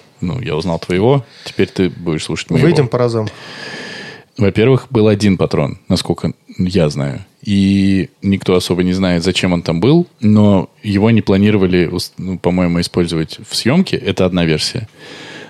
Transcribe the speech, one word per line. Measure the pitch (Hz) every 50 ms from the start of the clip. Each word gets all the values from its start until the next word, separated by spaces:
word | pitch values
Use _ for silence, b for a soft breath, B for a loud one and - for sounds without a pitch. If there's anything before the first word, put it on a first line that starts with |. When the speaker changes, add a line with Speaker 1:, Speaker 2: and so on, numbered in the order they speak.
| - _ _ _
Speaker 1:
Ну, | - 90 78 127
я | - 82 82
узнал | - 87 92 82 82
твоего, | - - 90 92 104 123 143 139 117 - - - -
теперь | - - - 98 -
ты | - - 92 87
будешь | 65 - 85 85 78 78 -
слушать | - 82 - - -
моего. | - 82 -
Speaker 2:
Выйдем | 165 165 156 135 120
по | - 123
разам. | 123 120 117 113 107 101 B B B B B B B B B B B B B B B B B B B B _
Speaker 1:
Во-первых, | - 107 98 - 101 110 131 131 123 - -
был | - 113 107
один | 110 104 98 107 101 92
патрон, | 78 80 78 - 82 73 69 76 - _ -
насколько | 95 85 - - 85 - - 80 - - _ - - -
я | 92 90 90 95 80 73
знаю. | 143 73 69 69 65 67 101 - _ _
И | - 107 101 98 98 98 98 98 98 98 98 95 85 - _ _
никто | - 101 98 90 - - 92
особо | 90 - - 92 87
не | 90 90
знает, | 90 95 95 90 87 85
зачем | 82 95 90 - - 90
он | 87 85
там | 80 - 82 82
был, | 95 127 156 170 175 - _ _
но | 117 107 107 107 104 104 101 92 67 - _ _
его | - 107 98 101 104 113
не | 117 107
планировали, | - - 98 98 101 107 104 101 95 90 92 90 85
ус-, | - 87 90 - - - -
ну, | 87 95 92 85
по-моему, | - 87 90 92 90 87 85 87
использовать | 87 - - 92 87 82 85 80 80 - - - - -
в | -
съёмке. | - - 113 143 185 185 - -
Это | - - 98 92 - 92
одна | 90 90 90 85
версия. | 80 78 76 - - - - 107 - B B B B B B B B B B B